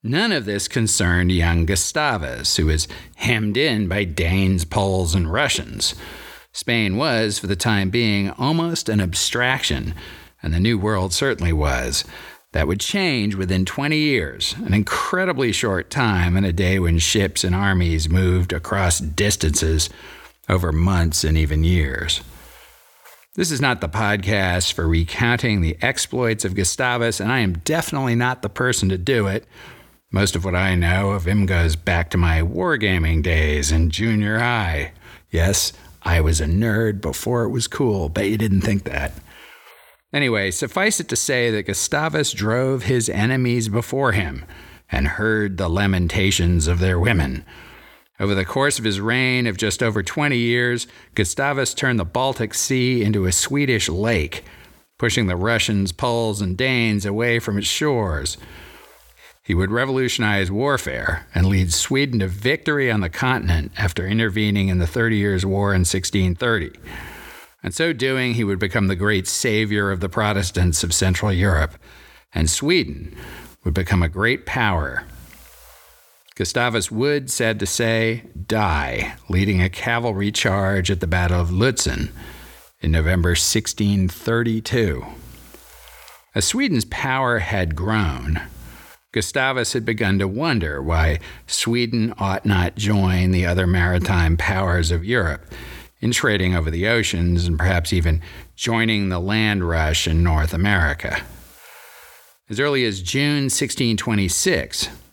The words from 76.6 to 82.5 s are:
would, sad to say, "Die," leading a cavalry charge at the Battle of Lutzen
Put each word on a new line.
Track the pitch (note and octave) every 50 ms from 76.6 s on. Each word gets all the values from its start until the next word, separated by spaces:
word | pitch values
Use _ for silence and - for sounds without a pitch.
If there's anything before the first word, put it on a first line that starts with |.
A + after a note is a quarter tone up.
| A#2+ B2 A2+ A2+ F#2+ -
would, | A2 A2 B2+ C#3+ D3 D3 C3+ C3
sad | - - B2 A2+ A2 G#2
to | G2
say, | - - - A#2+ A2+ A2+ A2+ A2+ A2+ A2+ A#2 - - - D2+ F#2
"Die," | - A2 A2 G#2 F#2 D#2 D2 C#2+ C2 A#1+ - - - - - - -
leading | F#2 F2+ G2 G2+ G2+ F2+
a | F2+ F#2+
cavalry | F2+ - - B2 A#2 A#2 A#2 A#2 G#2 F#2+ G2+ G#2
charge | G#2+ - - A2 F#2+ G2+ G2 F#2+ G2+ G2 F2+ -
at | G2 E2+
the | -
Battle | E2+ F2 F2+ F2+ F2 F2 F2
of | F2+ E2+
Lutzen | F2+ F#2 A2+ C3+ A#2+ - - - B1+ A#1+ D2+ - - - - - - - - -